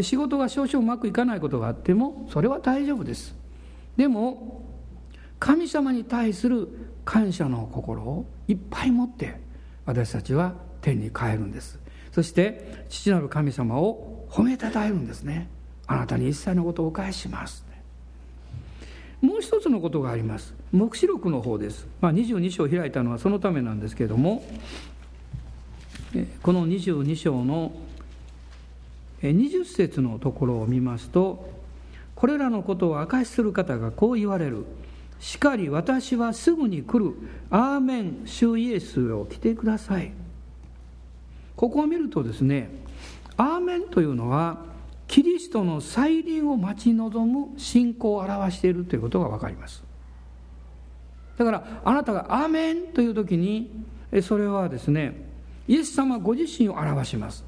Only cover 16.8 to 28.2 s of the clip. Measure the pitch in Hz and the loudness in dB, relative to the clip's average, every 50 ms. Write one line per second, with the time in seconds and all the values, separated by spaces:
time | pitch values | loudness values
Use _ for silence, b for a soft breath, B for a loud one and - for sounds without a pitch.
16.8 | 160 160 160 - 190 190 185 - - 190 180 - - - - - - - - - | -2 -2 -2 -2 -4 -4 -6 -6 -8 -8 -8 -8 -8 -10 -12 -14 -16 -18 -18 -18
17.8 | - - - - - - - - - - - - B B B B B B B B | -20 -20 -20 -20 -18 -18 -18 -18 -18 -18 -18 -18 B B B B B B B B
18.8 | B B B B B B B B B 269 392 440 - - - 427 415 339 254 202 | B B B B B B B B B 4 4 2 0 2 2 4 4 4 4 4
19.8 | 165 170 147 156 135 127 117 117 110 110 110 107 - - - - - - - 185 | 2 2 0 0 0 0 0 0 0 -2 -2 -4 -8 -10 -14 -14 -2 4 6 6
20.8 | 214 233 - - - 359 392 - - 185 156 127 107 123 110 101 104 104 107 - | 6 6 4 4 4 4 4 4 2 0 0 0 0 0 0 0 -2 -4 -6 -8
21.8 | - - - - - 175 156 185 240 226 240 185 170 185 180 - 165 143 160 175 | -10 -14 -4 2 2 4 6 4 4 2 2 2 2 0 2 2 2 2 2 2
22.8 | 165 139 120 139 123 120 120 113 - 190 202 202 185 202 175 143 123 113 107 104 | 2 0 0 0 0 0 0 2 2 2 2 4 2 2 2 2 0 0 -2 -4
23.8 | 104 107 - - 123 110 110 117 135 175 220 254 - - - - B B B B | -4 -4 -2 -2 0 2 4 4 4 4 4 0 -2 -8 -12 -12 B B B B
24.8 | B B B B - - - - - - - - - - - - - - - - | B B B B -16 -18 -18 -18 -16 -12 -12 -10 -10 -12 -14 -14 -16 -16 -16 -16
25.8 | - - - - - - - - - - - - - 175 180 180 170 160 180 196 | -16 -16 -14 -14 -10 -6 -4 -4 -4 -4 -6 -4 2 2 4 4 4 2 0 0
26.8 | 170 196 170 147 135 143 160 156 - 170 139 123 123 127 147 165 165 160 - - | 0 0 0 0 0 0 0 0 0 0 2 2 2 0 0 0 -2 -4 -6 -10
27.8 | - - - - - - - - | -14 -14 -14 -14 -16 -16 -16 -18